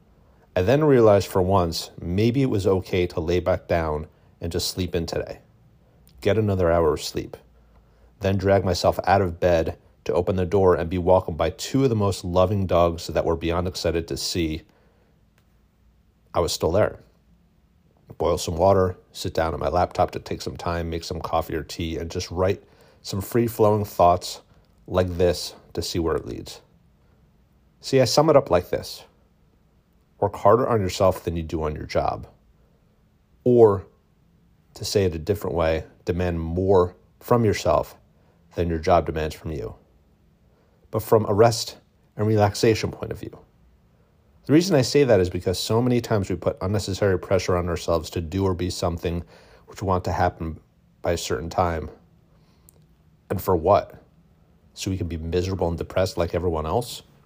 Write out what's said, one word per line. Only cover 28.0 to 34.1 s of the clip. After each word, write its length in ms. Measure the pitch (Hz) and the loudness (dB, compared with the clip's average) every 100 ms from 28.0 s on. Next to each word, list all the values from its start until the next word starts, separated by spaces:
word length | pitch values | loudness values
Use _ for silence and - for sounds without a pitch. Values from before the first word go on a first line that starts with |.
| 120 | 4
sum 240 | - 147 | 4 6
it 80 | 143 | 4
up 140 | - | 4
like 180 | 87 - | 0 0
this. 340 | - - - - _ _ _ _ _ _ _ _ _ _ _ | -6 -6 -14 -20 _ _ _ _ _ _ _ _ _ _ _
Work 160 | 98 - | -4 2
harder 340 | 101 117 - | 6 6 6
on 100 | 117 | 2
yourself 440 | 92 - 95 - | 0 2 2 2
than 120 | - 85 | -4 -6
you 60 | |
do 220 | 80 82 | -4 -4
on 120 | 78 76 | -4 -6
your 120 | 76 | -4
job. 400 | 85 71 - - _ _ _ _ _ _ _ _ _ _ _ | -2 -2 -4 -12 _ _ _ _ _ _ _ _ _ _ _
Or, 440 | 123 123 110 95 - _ _ | 2 8 8 6 -4 _ _